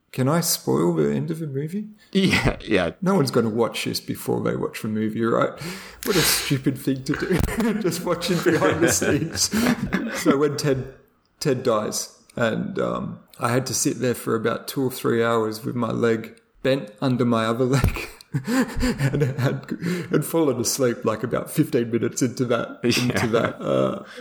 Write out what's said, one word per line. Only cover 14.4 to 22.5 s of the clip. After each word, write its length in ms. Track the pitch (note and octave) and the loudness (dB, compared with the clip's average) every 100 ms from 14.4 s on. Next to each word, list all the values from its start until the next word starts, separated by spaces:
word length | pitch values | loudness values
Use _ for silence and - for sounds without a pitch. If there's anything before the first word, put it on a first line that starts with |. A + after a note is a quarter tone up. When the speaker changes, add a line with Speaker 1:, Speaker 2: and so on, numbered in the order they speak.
| A2+ A#2 - | 0 -4 -6
Speaker 1:
two 140 | - | -2
or 100 | B2+ | -2
three 320 | B2+ C3+ A#2 | 0 0 2
hours 400 | A#2 A#2 A2 G#2+ | 2 2 0 -2
with 120 | B2+ A#2+ | -6 -2
my 160 | A2+ | -2
leg 480 | A#2+ A#2 A2+ A2 - _ _ | 2 2 2 -2 -16 _ _
bent 280 | C3+ C#3 - - | 0 0 -2 -2
under 220 | C#3 B2 A#2+ | 0 2 4
my 200 | A2+ A2+ | 2 2
other 200 | A#2 B2+ | 2 2
leg 440 | C3 A#2+ - - - - | 4 2 0 -8 -14 -8
<laughs> 140 | C#3+ E3 | -6 0
and 760 | B3+ A#3+ - B3 - C3+ C#3+ | 0 0 0 0 2 0 2
had, 440 | C3+ C3 C3 C#3 - - E3+ F3+ - | 0 0 0 -2 -6 -6 -4 -4 0
had 140 | D#3 D3+ | 0 0
fallen 340 | E3 D3+ A#2+ | 2 2 2
asleep, 460 | A2+ - B2+ A2+ A#2 | 0 2 0 0 -2
like, 180 | G#2+ | -2
about 280 | B2 B2 - | -2 -4 -2
fifteen 400 | - D3 C3 A#2 | 0 2 2 0
minutes 300 | A#2 A#2 - | 0 0 0
into 240 | B2+ G#2+ | -2 0
that, 340 | B2 | 0